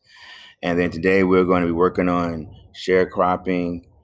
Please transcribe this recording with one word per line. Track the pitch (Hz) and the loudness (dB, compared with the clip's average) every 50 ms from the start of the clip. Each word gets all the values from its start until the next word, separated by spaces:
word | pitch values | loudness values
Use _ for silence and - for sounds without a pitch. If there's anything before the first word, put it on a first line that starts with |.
| _ _ _ - - - - - - - - _ - | _ _ _ -20 -20 -20 -20 -20 -20 -20 -16 _ -6
And | 90 85 | -2 0
then | 87 87 85 | 0 0 -2
today | 78 82 82 92 95 98 95 | -2 -2 0 2 2 2 4
we're | 92 92 92 92 | 4 4 4 4
gonna | 87 92 90 87 | 2 2 0 0
be | 85 85 | 0 0
working | 82 90 90 - 101 90 90 | 2 0 0 0 0 -2 0
on | 87 87 87 85 85 80 76 - - - - - - | 0 -2 -2 -4 -6 -8 -10 -14 -18 -20 -20 -20 -18
sharecropping | - - 92 92 92 92 85 - 98 92 90 90 87 - 92 90 87 87 87 87 85 - _ _ _ | -8 -2 0 2 2 2 0 0 0 0 0 0 -2 -2 -4 -4 -2 -2 -4 -6 -8 -12 _ _ _